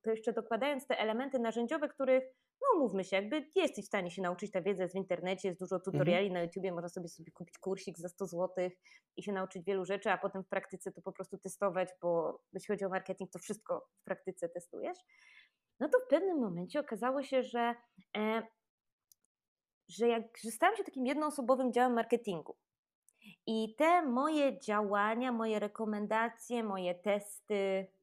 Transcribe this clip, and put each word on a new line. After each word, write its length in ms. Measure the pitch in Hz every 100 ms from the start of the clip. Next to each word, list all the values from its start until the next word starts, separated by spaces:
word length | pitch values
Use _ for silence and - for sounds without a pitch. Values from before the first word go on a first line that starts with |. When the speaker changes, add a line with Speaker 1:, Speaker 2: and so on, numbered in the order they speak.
Speaker 1:
to 80 | 226
jeszcze 220 | 220 220
dokładając 540 | 226 214 226 269 277 -
te 120 | 247
elementy 400 | 220 226 269 269
narzędziowe, 500 | 233 233 233 311 294
których 360 | - 262 262 262 - _ -
no, 160 | 554 392
umówmy 260 | 247 190
się, 120 | 185 190
jakby 300 | 208 311 - 381
jesteś 280 | 320 -
w 40 | 202
stanie 220 | 208 180
się 120 | 190
nauczyć, 280 | 180 180 202
ta 120 | 190
wiedza 200 | 175 190
jest 120 | 180
w 40 | 190
internecie, 500 | 180 175 185 190 196
jest 120 | 175
dużo 160 | 185 180
Speaker 2:
Mhm. 160 | 190
Speaker 1:
tutoriali 380 | 156 143 180 202
na 120 | 180
YouTubie, 300 | 170 190 185
można 160 | 170 175
sobie, 200 | 185 170
sobie 240 | - 165
kupić 260 | - 175 -
kursik 400 | 190 190 196 165
za 100 | 175
sto 180 | - 190
złotych 460 | 170 180 180 180 180 _ - _ -
i 60 |
się 100 | 196
nauczyć 320 | 190 190 190
wielu 200 | 170 196
rzeczy, 260 | 175 196 220
a 80 | 185
potem 260 | 202 190
w 40 | 185
praktyce 440 | 196 - 185 190
to 100 | 175
po 100 | 190
prostu 260 | 180 190 190
testować, 500 | 190 - 202 180 180 -
bo 380 | 175 170 156 - _
jeśli 200 | 190 -
chodzi 100 | 202
o 40 | 190
marketing, 420 | 185 185 185 185
to 80 | 180
wszystko 500 | - 208 - 175 - _
w 40 |
praktyce 440 | - 180 - 185 170
testujesz. 500 | 175 - - - 359 _ _ - - - _ _ -
No 80 | 294
to 100 | 494
w 80 | 508
pewnym 300 | 294 381 320
momencie 400 | 220 170 180 294
okazało 420 | - 214 226 269
się, 200 | 262 262
że, 320 | 254 240 233 233 _ _ - 208
e, 260 | 214 226 226 _ _ _ _ _ _ _ _ _ _ _ _ _ -
że 200 | 170 233
jak, 140 | 233 220 -
że 60 | 220
stałam 260 | - 349 440
się 80 |
takim 220 | 392 262 254
jednoosobowym 640 | 285 302 285 240 262 254
działem 200 | 240 254
marketingu. 640 | 233 226 233 233 170 - - _ _ _ _ _ _ 214 - -
I 280 | 220 220
te 280 | 220 311 349
moje 580 | 302 240 294 302 277 -
działania, 720 | - 208 208 202 208 226 254
moje 260 | 233 226 214
rekomendacje, 1080 | 208 - 220 208 208 220 226 233 - 233
moje 300 | 220 190 180
testy 920 | 180 208 202 202 - - 208 196 190 190 _